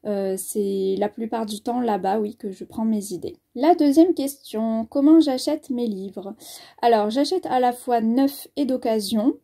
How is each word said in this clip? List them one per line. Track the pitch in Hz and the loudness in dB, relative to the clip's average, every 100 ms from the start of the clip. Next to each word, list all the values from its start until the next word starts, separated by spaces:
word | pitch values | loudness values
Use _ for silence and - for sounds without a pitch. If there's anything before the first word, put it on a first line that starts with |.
| 214 | -4
Euh, | 202 196 190 | -4 -2 -4
c'est | - 214 202 196 190 190 | -6 -4 -2 -2 -2 -2
la | 208 | -4
plupart | 214 226 233 | -4 -6 -4
du | 220 208 | -6 -6
temps | - 240 | -4 -2
là-bas, | 240 202 190 214 | -2 -2 0 -2
oui, | 208 | -4
que | - 208 | -6 -12
je | 185 | -12
prends | - - 220 | -12 -4 -2
mes | 214 202 | -2 -4
idées. | 175 - - _ | -8 -10 -14 _
La | 240 294 | -2 2
deuxième | 349 294 277 359 | 4 4 6 4
question, | 330 277 - - 214 226 226 226 | 4 -2 -8 -10 -6 -4 -4 -4
comment | 277 285 320 | 2 6 6
j'achète | 294 254 - 302 - | 6 0 -2 -4 -4
mes | 240 240 | -6 -4
livres ? | 196 196 185 190 214 - - - - | -6 -10 -12 -14 -16 -20 -20 -20 -2
Alors, | 240 220 208 | 2 4 2
j'achète | 233 294 370 | 0 0 -2
à | - 254 | -2 0
la | 247 | 0
fois | 247 254 240 | -2 -2 0
neuf | 220 240 277 277 - - | 2 2 2 0 -14 -4
et | |
d'occasion | 269 254 247 220 196 220 240 - | -2 -2 0 -2 0 0 0 -2